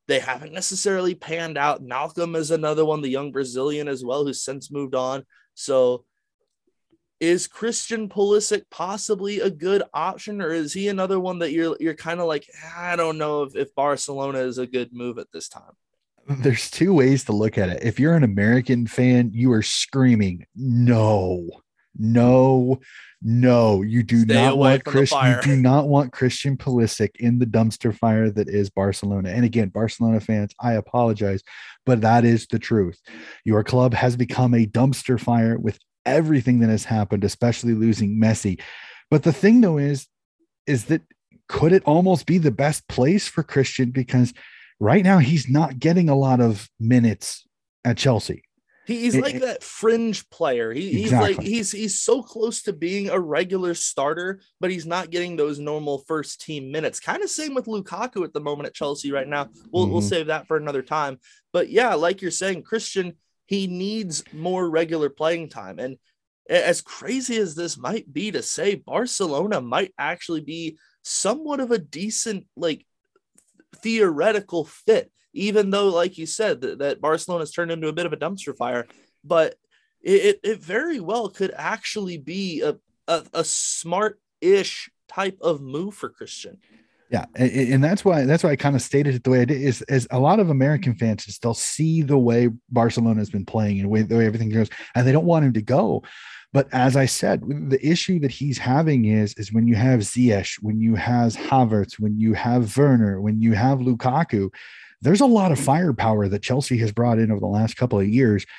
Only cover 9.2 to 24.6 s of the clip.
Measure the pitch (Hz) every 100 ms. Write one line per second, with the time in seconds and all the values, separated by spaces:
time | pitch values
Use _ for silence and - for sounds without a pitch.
9.2 | 202 208 190 156 175 196 - 147 170 185
10.2 | - 208 165 165 147 190 202 196 185 190
11.2 | 185 180 165 160 165 151 160 156 160 175
12.2 | 170 151 - - 160 170 175 175 165 156
13.2 | 151 147 139 139 135 - 143 139 - 139
14.2 | 139 135 127 123 123 123 120 120 123 117
15.2 | - 82 - - - _ _ _ _ _
16.2 | - 139 131 113 - - 180 175 131 135
17.2 | - 104 107 - 92 87 117 107 147 165
18.2 | 127 98 104 123 123 120 113 - 127 123
19.2 | 120 113 127 110 104 - - 135 127 113
20.2 | 98 90 - - 131 120 120 117 107 104
21.2 | 92 90 85 - _ _ _ - 110 117
22.2 | 120 127 131 131 127 131 - - - _
23.2 | 110 120 127 120 113 98 104 117 113 117
24.2 | 113 113 127 139